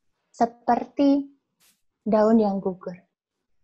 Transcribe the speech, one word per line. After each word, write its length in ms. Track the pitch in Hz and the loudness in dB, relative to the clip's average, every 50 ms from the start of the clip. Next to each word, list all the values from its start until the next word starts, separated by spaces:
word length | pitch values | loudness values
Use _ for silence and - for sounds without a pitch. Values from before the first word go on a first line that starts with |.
| _ _ _ _ _ _ | _ _ _ _ _ _
Seperti 1040 | _ - 240 233 233 _ _ - 240 233 240 - _ - 285 277 277 285 277 - _ _ _ _ _ _ _ _ _ _ _ _ _ _ - | _ -4 -4 -4 -6 _ _ -2 -2 -2 -4 -6 _ 0 2 2 2 0 -2 -8 _ _ _ _ _ _ _ _ _ _ _ _ _ _ -6
daun 320 | 220 208 214 214 220 226 | -2 0 2 2 4 4
yang 240 | 226 214 202 196 196 | 2 2 0 -2 -4
gugur. 400 | 190 196 180 185 - 185 180 - _ _ _ _ _ _ _ _ _ _ _ _ | -6 -8 -8 -10 -12 -16 -18 -18 _ _ _ _ _ _ _ _ _ _ _ _